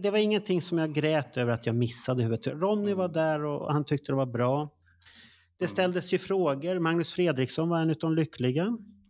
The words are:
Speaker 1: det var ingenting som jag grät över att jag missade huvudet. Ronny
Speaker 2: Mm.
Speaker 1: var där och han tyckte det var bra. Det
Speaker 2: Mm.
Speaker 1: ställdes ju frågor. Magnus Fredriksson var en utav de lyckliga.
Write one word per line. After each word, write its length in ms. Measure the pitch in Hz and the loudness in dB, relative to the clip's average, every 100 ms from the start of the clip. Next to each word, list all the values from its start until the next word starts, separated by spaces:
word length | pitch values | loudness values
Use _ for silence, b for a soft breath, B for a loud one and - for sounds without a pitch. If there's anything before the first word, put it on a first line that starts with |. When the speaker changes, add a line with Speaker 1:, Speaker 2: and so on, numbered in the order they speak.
Speaker 1:
det 80 | 202 | 0
var 80 | 214 | 2
ingenting 440 | 214 208 208 180 | 2 2 0 -2
som 160 | - 165 | 0 0
jag 140 | 156 | 0
grät 420 | 151 156 156 135 - | 0 2 2 0 -2
över 160 | 120 | 0
att 140 | 117 - | 0 0
jag 80 | |
missade 480 | 117 120 - - 127 | 0 0 -2 -2 0
huvudet. 240 | 113 117 131 | 0 0 -4
Ronny 360 | 143 190 214 202 | -2 0 0 0
Speaker 2:
Mm. 60 | 190 | -2
Speaker 1:
var 100 | 180 | -2
där 360 | 160 160 151 | 0 0 0
och 280 | 147 147 - | -2 -4 -2
han 120 | 147 | -2
tyckte 280 | 139 143 - | 0 -4 -2
det 40 | 135 | -2
var 100 | 131 | 0
bra. 440 | 117 123 143 151 _ B B B B B B B - | 0 2 2 -2 _ B B B B B B B -6
Det 60 | |
Speaker 2:
Mm. 40 | 180 | -4
Speaker 1:
ställdes 400 | - 185 180 175 | 0 0 0 0
ju 60 | 185 | -2
frågor. 600 | - 196 165 135 165 185 | 0 0 2 0 -2 0
Magnus 340 | 165 170 156 | 2 2 0
Fredriksson 560 | - 175 127 127 - 165 | 0 0 2 -2 0 0
var 100 | 170 | 2
en 100 | 160 | 2
utav 200 | 156 160 | 0 0
de 60 | 160 | 0
lyckliga. 600 | 151 - 127 135 196 226 - - | 0 0 0 0 -2 -4 -10 -20